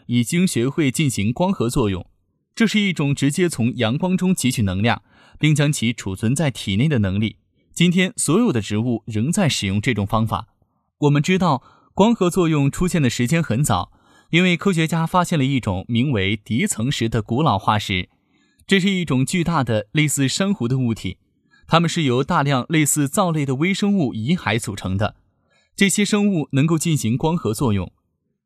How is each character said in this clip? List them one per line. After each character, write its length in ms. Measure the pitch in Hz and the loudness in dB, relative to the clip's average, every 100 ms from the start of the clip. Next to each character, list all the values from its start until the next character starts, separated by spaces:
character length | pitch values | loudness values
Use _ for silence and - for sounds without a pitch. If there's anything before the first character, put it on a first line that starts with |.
| - | -2
已 180 | 120 | -2
经 220 | 120 170 185 | 0 0 0
学 220 | - 131 | 0 0
会 220 | 170 139 | 0 0
进 200 | - 147 | 2 0
行 220 | 107 101 | 0 -2
光 200 | 123 180 | 0 -2
合 160 | 190 117 | 0 -2
作 220 | 147 107 | 0 0
用。 180 | 87 - _ _ _ _ | -2 -8 _ _ _ _
这 120 | - 226 | 0 2
是 140 | 214 | 2
一 140 | 202 | 0
种 200 | 165 143 | 0 -2
直 160 | 139 139 | 0 0
接 160 | 165 175 | 0 -2
从 280 | - 123 123 | 0 -2 0
阳 220 | 110 139 | -2 -2
光 180 | 185 185 | -2 0
中 180 | 185 | 0
汲 160 | 180 123 | 0 0
取 120 | 123 | 0
能 180 | 98 92 | 0 0
量， 220 | 117 107 - _ - - | 0 -2 -6 _ -20 0
并 160 | 151 | 2
将 160 | 151 147 | 4 2
其 220 | 151 113 | 0 -2
储 240 | 120 98 95 | -2 -6 -2
存 180 | 110 | -2
在 160 | 139 151 | 0 -2
体 260 | - - 98 | -2 -2 0
内 120 | 156 | 2
的 120 | 131 | 2
能 200 | 98 98 | 0 0
力。 160 | 110 - _ _ _ | -2 -6 _ _ _
今 160 | - 175 | 2 2
天， 240 | 180 185 - | 4 0 -2
所 220 | - 185 | 0 2
有 120 | 240 | 2
的 120 | 120 | 0
植 160 | 98 104 | -2 -2
物 240 | 123 113 - | -2 -4 -4
仍 240 | 107 131 | -4 -2
在 160 | 214 160 | 0 0
使 200 | - 98 | 0 -2
用 120 | 101 | 0
这 140 | 131 | 0
种 140 | 107 98 | 0 0
方 200 | 113 110 | 0 0
法。 200 | 95 - _ _ _ _ _ | -2 -8 _ _ _ _ _
我 100 | 147 | 2
们 100 | 143 | 2
知 180 | 147 185 | 2 2
道， 240 | 180 135 - _ _ | 2 0 -6 _ _
光 220 | - 214 | 2 2
合 160 | 233 180 | 4 0
作 180 | 185 165 | 2 2
用 220 | 156 139 | 2 0
出 180 | - 180 | 0 -2
现 140 | 175 | 0
的 80 | 127 | 0
时 160 | - 123 | 0 0
间 160 | 165 | 0
很 200 | 160 117 | 0 0
早， 300 | 147 92 - _ _ _ _ | 0 0 -4 _ _ _ _
因 120 | 165 | 2
为 140 | 180 170 | 2 2
科 160 | 202 | 0
学 140 | 165 160 | 0 0
家 180 | 170 | -2
发 180 | 165 185 | 0 0
现 160 | 170 165 | 0 0
了 60 | |
一 160 | 131 135 | 0 0
种 240 | 110 95 - | -2 -4 -2
名 220 | 117 147 | 0 2
为 260 | 110 95 107 | 0 0 -2
笛 300 | - 117 214 | -2 -2 0
层 240 | - 123 | -2 -4
石 160 | - 117 | -2 -2
的 140 | 117 | -2
古 220 | 104 120 | -2 0
老 160 | 156 98 | 2 0
化 200 | - 107 | 0 -2
石。 300 | - 92 90 _ _ _ _ _ - | 0 -4 -4 _ _ _ _ _ -2
这 140 | 196 | 0
是 80 | 190 | 2
一 160 | 185 | -2
种 220 | 165 131 131 | 0 0 0
巨 180 | 185 | 0
大 180 | 165 160 | 0 -2
的 260 | 123 107 - | 0 -2 -2
类 160 | 156 151 | -2 0
似 180 | - 131 | 0 -2
珊 260 | - 196 | -2 -2
瑚 140 | 202 120 | -2 -2
的 100 | 135 | -2
物 160 | 123 | -2
体， 240 | 110 95 - _ _ _ _ - | -4 -8 -12 _ _ _ _ -2
它 140 | 165 | 0
们 100 | 170 | 2
是 140 | 170 | 0
由 180 | 139 123 | 0 0
大 220 | 143 170 | 0 0
量 200 | 139 139 120 | 0 -2 0
类 160 | 160 | 0
似 240 | 147 156 139 | 2 0 0
藻 240 | 214 180 | 0 0
类 120 | 156 | 0
的 120 | 139 131 | -2 -2
微 180 | 175 | -2
生 240 | 190 202 202 | 0 0 2
物 160 | 127 | 0
遗 220 | 110 113 175 | -2 -2 -2
骸 240 | - 113 | 0 -2
组 160 | - 98 | -4 -6
成 200 | 92 95 | -4 -2
的。 200 | 104 - _ _ _ _ _ | -2 -4 _ _ _ _ _
这 140 | - 196 | 0 2
些 160 | - | 2
生 280 | 202 208 202 | 0 0 0
物 160 | 175 - | 0 -2
能 120 | 156 | 0
够 140 | 165 165 | 2 0
进 180 | 170 151 | 0 -2
行 220 | 110 123 | 0 -2
光 180 | 156 170 | -2 -2
合 160 | 107 | -2
作 200 | 110 131 | -2 0
用。 200 | 101 87 - _ _ _ _ | -2 -4 -12 _ _ _ _